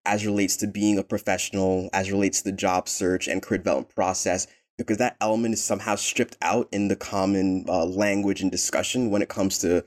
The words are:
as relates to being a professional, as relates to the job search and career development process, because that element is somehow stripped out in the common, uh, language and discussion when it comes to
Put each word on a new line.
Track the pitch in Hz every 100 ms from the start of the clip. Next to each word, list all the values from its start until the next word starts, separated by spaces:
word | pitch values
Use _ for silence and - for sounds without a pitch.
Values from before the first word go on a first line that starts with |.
| 98
as | 104
relates | 104 101 95 -
to | 104
being | 101 104 98
a |
professional, | - 107 - 92 - 98 95 92 92
as | 98 95
relates | 98 98 -
to | 101
the | 98
job | 95 90 -
search | - 90 92 -
and | 92
career | - 95
development | 92 69 -
process, | - 92 92 95 92 - _ _ -
because | 123 107
that | 123 -
element | 107 110 117
is | 107
somehow | - 101 110
stripped | 101 - - 117 -
out | 85 113 -
in | 98 101
the | 95
common, | - 98 98 95 95 92 -
uh, | 90
language | 85 95 104 101 101 98
and | 95
discussion | 87 - - - 127 117
when | 101
it | -
comes | 110 95 -
to | 85 87